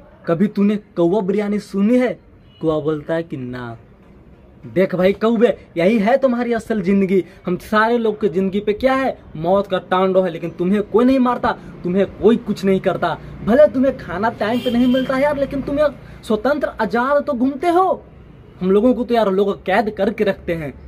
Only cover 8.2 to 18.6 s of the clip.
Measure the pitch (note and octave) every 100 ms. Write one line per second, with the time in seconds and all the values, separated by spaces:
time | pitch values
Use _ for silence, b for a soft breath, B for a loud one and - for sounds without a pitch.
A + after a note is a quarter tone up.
8.2 | G3+ F3 F#3+ G3+ G#3 G#3 C4 C4+ B3+ -
9.2 | - D3+ E3 G3 F#3+ F#3 F3+ F#3 F#3+ F#3+
10.2 | F#3 E3 E3 - F3+ G#3 G3+ G#3+ B3 C4+
11.2 | B3 A#3+ A#3 F#3+ B B C4+ G3+ F#3 -
12.2 | F#3+ A#3+ G#3+ G3+ G3 F#3+ F#3 E3 E3+ D3
13.2 | B B D#3 C4 D4+ C4 C4+ - - F3
14.2 | A3+ A3 G#3 A#3+ B3+ A#3 B3+ C4 B3+ C4
15.2 | D4 C#4+ C4+ C#4 C#4+ C#4+ D4 - B B
16.2 | - G#3+ B3 D4 - - F3 A#3 C4 C#4+
17.2 | D4 B3 C4 C#4+ F4 E4+ F#4+ - - -
18.2 | - - - -